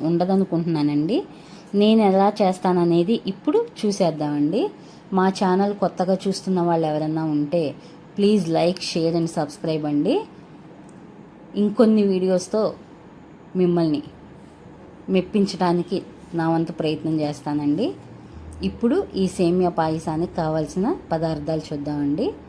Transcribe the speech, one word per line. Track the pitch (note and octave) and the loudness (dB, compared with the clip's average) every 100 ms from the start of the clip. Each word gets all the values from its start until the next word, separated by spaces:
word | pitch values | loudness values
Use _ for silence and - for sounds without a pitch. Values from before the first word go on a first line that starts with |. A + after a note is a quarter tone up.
| D#3 | 0
ఉండదనుకుంటున్నానండి. | E3+ F3+ F#3+ F#3+ E3+ E3+ D#3+ D3 D3 D#3+ C#4+ - - - - - G3+ | 2 2 2 2 0 0 0 2 0 0 -2 -4 -14 -20 -20 -4 2
నేను | G#3+ A3 G3+ | 4 6 6
ఎలా | F#3+ G3+ G#3 | 4 4 2
చేస్తాననేది | F#3+ F#3 F#3+ F3+ E3+ E3+ F3 A#3+ F#3+ | 0 2 0 2 4 4 2 0 -2
ఇప్పుడు | G3 - G#4+ A#4 - | -4 0 0 0 -2
చూసేద్దామండి. | G#3 G3+ F3 D#3 D3+ D3 D3 G3+ G#4 - - - - F#3+ | -2 2 0 0 -2 0 0 0 -2 -6 -20 -20 -4 0
మా | F#3+ F#3+ | 2 2
ఛానల్ | F#3+ F#3 G3+ G3+ | 2 2 2 0
కొత్తగా | F3+ - F#3 F#3+ G3 | -2 -2 0 0 -2
చూస్తున్న | F#3 F#3+ F3+ E3+ | -4 -2 0 2
వాళ్ళు | E3 D#3 | 0 0
ఎవరన్నా | D3+ D#3 D#3+ D#3+ D3 | -2 -2 -2 -2 -2
ఉంటే | D3 E3+ D3 - - - - - | 0 -2 -2 -6 -18 -20 -12 0
please | G3+ G#3+ E3 D#3+ | 2 2 2 2
like, | E3+ F#3 - | 2 0 -4
share | F3 E3 E3+ | -2 0 0
and | E3 E3+ | -2 -4
subscribe | D3 - D#3+ D#3 D3+ | -6 -6 -4 -4 -2
అండి. | D3 E3 F#4 A4 - - - - - - - - - - - - G3 | 0 0 0 -2 -14 -20 -20 -20 -20 -20 -20 -20 -20 -20 -20 -10 -2
ఇంకొన్ని | G#3 G#3 A3 G#3+ G3+ | 0 4 4 6 4
వీడియోస్తో | F#3 F#3 F#3 - G#3+ G#3 - - - - - - - - F#3 | 2 2 0 0 -2 -2 -4 -16 -20 -20 -20 -20 -20 -8 0
మిమ్మల్ని | F3+ F3 D#3+ D3 - - - - - - - - - - - F#3+ | 2 2 2 0 -6 -18 -20 -20 -20 -20 -20 -20 -20 -16 -2 0
మెప్పించడానికి | F3+ G#3+ G3 E3+ F3+ F3 E3+ F#3+ - - - E3 | 0 0 0 0 0 0 -2 -6 -8 -18 -8 -4
నా | E3 | 0
వంతు | E3 E3 E3+ | 0 -2 -4
ప్రయత్నం | D#3 D#3 D#3+ D#3 | -4 -2 -2 -2
చేస్తానండి. | D3 D3 D3+ D3 D3 D#3 D4 - - - - - - - F#3+ | -2 -4 -6 -2 0 0 -2 -6 -16 -20 -20 -18 -16 -8 -8
ఇప్పుడు | - A#3 F4 - F#3+ | -2 0 0 -2 -2
ఈ | F#3 - | -2 2
సేమియా | F3 F3+ F3+ E3+ | 2 4 2 0
పాయసానికి | D#3+ D#3+ D#3+ D#3+ F3 - | -2 -2 -4 -4 -4 -2
కావాల్సిన | D#3 D#3 D3+ F#3 A3+ F#4+ - | -2 -2 -2 -2 -2 -4 -4
పదార్థాలు | D#3+ D#3+ D3+ D3 D#3+ - | -4 -2 -4 -4 -4 -4
చూద్దామండి. | D3 D3 D3 C#3+ D3+ D#4+ - | -8 -6 -2 -2 -2 -4 -6